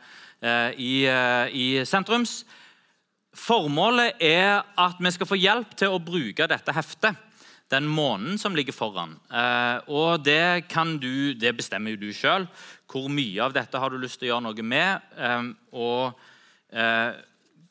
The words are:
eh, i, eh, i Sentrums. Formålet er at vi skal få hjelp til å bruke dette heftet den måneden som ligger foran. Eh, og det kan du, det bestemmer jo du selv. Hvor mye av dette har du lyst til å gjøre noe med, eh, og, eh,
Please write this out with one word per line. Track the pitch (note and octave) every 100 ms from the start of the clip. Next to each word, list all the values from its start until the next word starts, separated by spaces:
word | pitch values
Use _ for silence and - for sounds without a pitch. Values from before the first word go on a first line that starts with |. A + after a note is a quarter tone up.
| - - - _
eh, | A#2+ A#2+ A#2+ C3+
i, | B2 C3 C3+
eh, | C3 B2 B2 B2
i | C3+ B2+ C3+
Sentrums. | B2+ G3 F#3+ A#3 A#3 - - - - _ _ _ _ _ _
Formålet | - - A3+ D3+ C#3+ G3+ B3 A#3 -
er | E3 E3 G3 G3+ - -
at | F3+ F3
vi | F3+
skal | F3 F#3
få | G3
hjelp | F3+ A3+ A#3 -
til | G3
å | F#3
bruke | E3 F3 A#2 G2 D#3+
dette | C#3+ -
heftet | C#3+ D3+ - A3 F#3 - - - - _
den | C3+ D3+
måneden | D#3 D3 G2+ B2 G3+
som | G#3+
ligger | E3 C3
foran. | - A2 F#2+ E2+ D#2+ _
Eh, | A#2+ A#2+ A#2+ A#2+ B2 -
og | D3 E3 E3+ C#3+
det | D3+ F3 F3 -
kan | D#3+ E3 D#3
du, | B2+ C3 C#3+
det | B2 A#2 A#2+
bestemmer | - G2 A2
jo | A2 G#2
du |
selv. | G2+ C#3 F3+ F3+ - - - _
Hvor | C3+ C3+
mye | C#3+ B2 F#2+
av | B2
dette | C3+ A2+ C3+
har | C3+
du | C3
lyst | B2+ -
til | B2+
å |
gjøre | A#2+ A#2
noe | A2 A2+
med, | C3 F3+ F#3+ - -
eh, | B2+ A#2+ A#2+ A2+ _
og, | B2+ A#2+ B2 B2+ A#2+ - - _ _ _
eh, | A2+ A2+ A2+ A#2 - - _ _ _ _